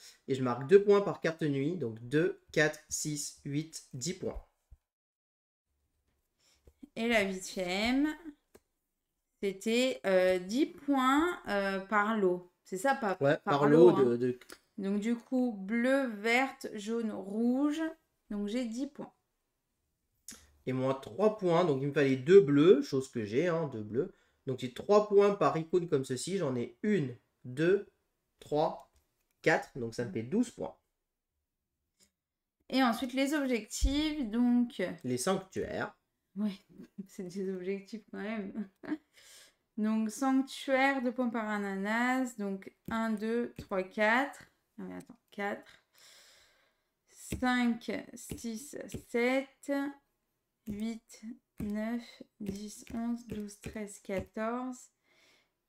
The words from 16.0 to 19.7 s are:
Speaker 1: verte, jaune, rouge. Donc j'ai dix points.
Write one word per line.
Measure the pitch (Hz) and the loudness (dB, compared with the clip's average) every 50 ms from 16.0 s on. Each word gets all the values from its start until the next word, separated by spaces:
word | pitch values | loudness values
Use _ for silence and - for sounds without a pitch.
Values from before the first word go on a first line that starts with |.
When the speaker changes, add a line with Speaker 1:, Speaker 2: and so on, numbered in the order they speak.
| 269 247 | 0 -2
Speaker 1:
verte, | 220 202 202 226 233 247 269 262 - - - - - | -6 -4 -2 0 2 2 0 0 -6 -12 -14 -12 -12
jaune, | 214 196 208 226 233 226 220 | -10 -8 -6 -4 -4 -4 -4
rouge. | 208 202 190 190 196 220 233 240 247 262 285 294 294 320 320 320 320 _ _ _ _ _ _ _ | -6 -6 -10 -8 -4 0 0 2 2 2 0 0 0 -2 -4 -6 -6 _ _ _ _ _ _ _
Donc | 208 202 208 202 | -8 -6 -6 -4
j'ai | 214 254 262 | -4 -4 -4
dix | 226 220 240 277 277 | -4 -6 -6 -8 -8
points. | - - - - _ _ _ _ _ _ _ _ _ _ _ _ | -8 -14 -16 -16 _ _ _ _ _ _ _ _ _ _ _ _